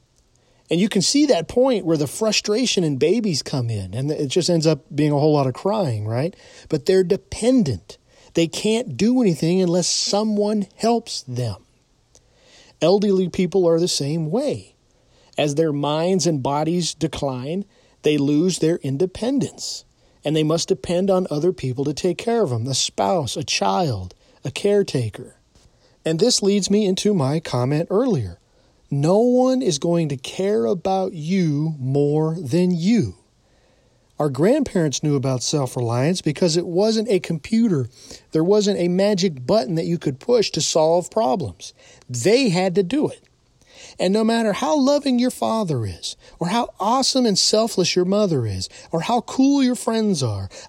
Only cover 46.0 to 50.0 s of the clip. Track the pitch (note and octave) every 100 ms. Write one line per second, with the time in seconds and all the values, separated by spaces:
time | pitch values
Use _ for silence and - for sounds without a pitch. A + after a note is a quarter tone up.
46 | - - - - E3 A3+ A#3+ - G3+ B3+
47 | B3+ C4 B3 F#3 - G#3+ A3+ - E3+ -
48 | F3+ G3+ G#3 D3+ A2+ F#2+ F#2+ - - E3
49 | E3 A#3+ - - C4+ C#4+ B3+ B3 - A3+